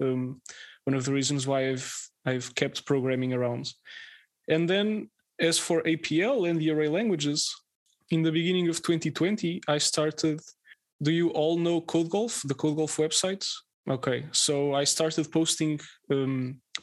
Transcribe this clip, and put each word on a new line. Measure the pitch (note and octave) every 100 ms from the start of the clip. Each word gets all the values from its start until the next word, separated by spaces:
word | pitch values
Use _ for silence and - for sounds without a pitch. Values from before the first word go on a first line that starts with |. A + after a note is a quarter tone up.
um, | C3+ B2+ B2+ C3+ - - - - -
one | C3+
of |
the | B2+
reasons | C#3 C3 C#3+ C3
why | C3+ C3
I've, | B2+ - - - _ B2+
I've | B2+ A#2+ -
kept | C#3 - -
programming | C#3 B2+ B2+ B2+
around. | B2+ B2 A#2+ C#3 - - - - - _ _ -
And | D#3+ E3+
then | G3 G#3+ G#3+ - _ _ -
as | E3 D#3+
for | - E3 D#3+
A | D#3+
P | - D#3
L | G#3+ C4+ E3+
and | E3+
the | D#3
array | D3+ D3+
languages, | E3+ A3+ E3+ C#3+ D3 - - _ _ _ _ -
in | D#3+
the | D#3+
beginning | D#3+ E3+ F#3 E3+
of | E3
twenty | - E3 D#3+
twenty, | - E3+ G#3+ E3+ E3+ -
I | D3
started, | - - D#3 D3+ D#3+ D#3 - - - - _ -
do | C#3+
you | E3 E3+
all | D#3+ D#3 E3+
know | E3+ E3+
Code | E3 E3 E3
Golf, | G3 A#3 - C#3
the | C3+
Code | D#3 D3+
Golf | D#3 -
website? | D#3 - F#3 G3 - - - _ -
Okay, | C3 C3+ B2 D3
so | - - C#3+ C#3+
I | C#3 C#3+
started | - D#3+ D#3+ D3+
posting, | D#3+ E3 - D#3 D3 - - -
um, | C#3 C3+ C3 B2+ C3 _ -